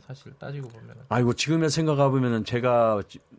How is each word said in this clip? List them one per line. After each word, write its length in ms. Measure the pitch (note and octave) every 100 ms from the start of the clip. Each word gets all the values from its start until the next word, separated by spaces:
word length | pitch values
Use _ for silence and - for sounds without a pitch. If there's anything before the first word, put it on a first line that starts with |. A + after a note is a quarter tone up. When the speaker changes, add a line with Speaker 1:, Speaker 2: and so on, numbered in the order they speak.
| -
Speaker 1:
사실 260 | C3 - -
따지고 300 | - C#3+ B2+
보면은. 260 | A2+ A2+ A#2 -
Speaker 2:
아이고, 240 | A#2 A#2+
지금에 340 | A#2+ C#3+ E3 D#3
생각해 400 | E3 D#3 C#3+ C#3
보면은 360 | C3+ B2+ A2+ G#2+
제가 580 | A#2+ B2 A#2+ A2+ G#2+ F#2+
지-, 120 | - -